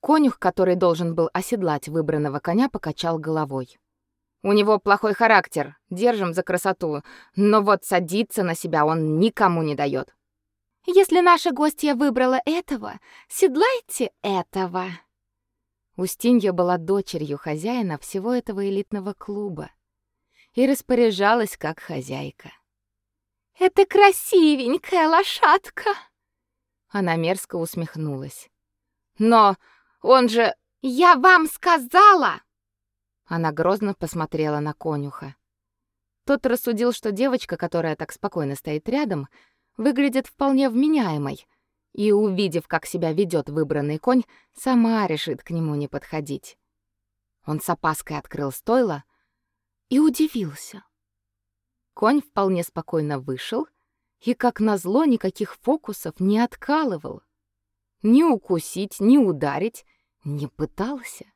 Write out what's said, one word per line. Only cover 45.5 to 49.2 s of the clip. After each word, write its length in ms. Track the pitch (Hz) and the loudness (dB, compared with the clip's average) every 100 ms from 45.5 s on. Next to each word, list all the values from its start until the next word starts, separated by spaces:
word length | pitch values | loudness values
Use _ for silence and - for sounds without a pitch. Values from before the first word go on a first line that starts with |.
нему 240 | 170 160 | -6 -4
не 120 | 147 143 | -4 -6
подходить. 720 | 143 - 156 147 135 - _ _ _ _ _ _ _ _ _ | -10 -8 -10 -8 -10 -12 _ _ _ _ _ _ _ _ _
Он 160 | - 151 | -8 -8
с 80 | - | -6
опаской 480 | 170 160 156 - 147 | -4 -4 -6 -10 -12
открыл 340 | - 147 143 | -10 -8 -8
стойло 520 | - - 247 226 143 _ _ | -8 0 0 0 -4 _ _